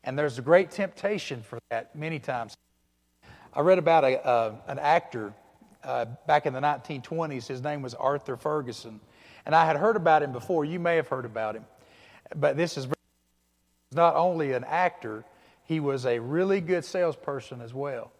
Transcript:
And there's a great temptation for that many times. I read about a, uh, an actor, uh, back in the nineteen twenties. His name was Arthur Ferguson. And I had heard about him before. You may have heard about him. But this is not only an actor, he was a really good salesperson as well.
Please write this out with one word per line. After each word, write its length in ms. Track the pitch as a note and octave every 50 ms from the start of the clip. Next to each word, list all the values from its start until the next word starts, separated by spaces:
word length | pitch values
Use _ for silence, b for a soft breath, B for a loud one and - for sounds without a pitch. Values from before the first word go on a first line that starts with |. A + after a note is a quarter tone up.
And 160 | - B2+ C3 C#3+
there's 200 | D3+ D3 A#2+ B2+
a 40 |
great 280 | A#2+ C3+ E3+ F#3 G3 -
temptation 720 | - - G3 F#3 - - - G3+ G#3+ F#3 - - C#3 A#2+
for 160 | A2 - A#2+ A#2 _ _
that 260 | A#2+ A2+ A2+ - -
many 240 | D3 D3+ D#3+ E3 D3
times. 380 | - - C3 A#2+ A#2 G#2 - _ _ _ _ _ _ _ _ _ _ _ _ _ B B B B B B
I 80 | - C#3+
read 180 | D3 F3+ F#3+ F3+
about 260 | D#3 E3 E3 D#3+ C#3
a, 220 | C3 C3 B2+ -
uh, 280 | B2+ B2 A#2 A2+ A2 G#2+ A2 -
an 120 | - C#3 C#3
actor, 560 | D3 D3 D#3+ E3+ E3 - - A#2 A2 G2+ G#2+ - _ _ _ _ - _ - _ -
uh, 220 | C3 B2+ B2 A#2 A2+ A#2+ - _
back 200 | D#3 D3 D3+ -
in 80 | D#3 B2+
the 60 | C3
nineteen 420 | C#3 D3 D3 C3 - - D3+ C3
twenties. 440 | A#2+ - E3 E3 E3 D#3 C#3+ B2+ -
His 160 | - C3+ B2+
name 200 | B2+ D3 D3 D3
was 100 | C3+ B2
Arthur 460 | A2+ - - C3+ C#3+ C#3+ - - B2+ A#2+
Ferguson. 640 | - D3+ D3+ D#3 C3+ A#2+ A2 - - A#2 A2 G#2+ - B B B B B B B B
And 100 | - D#3
I 120 | E3 E3
had 100 | D#3+ D#3
heard 200 | D3 F3+ A3 A3+
about 260 | - E3 E3+ D#3 D3+
him 100 | D3 C#3
before. 320 | B2+ B2 A#2 - F#3 D#3+ D3
You 160 | D3+ E3+ F3+
may 160 | E3+ E3+ E3+
have 120 | E3 C#3+ -
heard 180 | C3+ C3 A#2+
about 280 | A2+ G#2+ A2 A2 G#2+ A2
him. 120 | A2 G#2+ - _ b b b b b b b b b b - -
But 220 | D#3 C#3+ D3 C#3
this 220 | D3 E3+ E3 - C#3+
is 100 | C3+ B2+ D#3 _ _ _ _ _ _ _ _ _ _ _ _ _ _ _ _ _ _ _
not 240 | C3+ D#3 E3+ E3+ -
only 360 | D3+ E3+ F#3 F3 E3 D3+ C#3 C3
an 100 | B2 B2
actor, 640 | B2+ D3+ F3 F#3 F3 - - - A2+ G#2+ A2 A2+ b b b b b b b b
he 160 | _ D#3+ D#3+
was 260 | D3 C#3 C#3 C3+ B2
a 120 | B2+ A#2+ A#2
really 440 | A2+ B2 D3 E3+ F#3+ G3 G3 G3+
good 240 | E3+ D#3+ F3+ F3 -
salesperson 760 | - - F#3 F3+ E3 D3 - - - C#3 C3+ - - C3+ B2
as 140 | A#2+ A2+ A#2+
well. 360 | C3+ C#3 C#3+ C3 A#2 A2+ - _